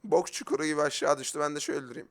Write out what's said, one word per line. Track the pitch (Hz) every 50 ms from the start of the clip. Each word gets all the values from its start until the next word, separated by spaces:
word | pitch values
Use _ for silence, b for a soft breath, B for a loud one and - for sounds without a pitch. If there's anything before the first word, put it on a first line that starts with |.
| -
Bok | 208 156 170 180 -
çukuru | - - - - - - 156
gibi | 151 156 147
aşağı | 147 143 - - 143 143 147 135
düştü. | 131 - - 147
Ben | 147 147 147
de | 147
şöyle | - - - 143
öldüreyim. | 135 123 120 - - -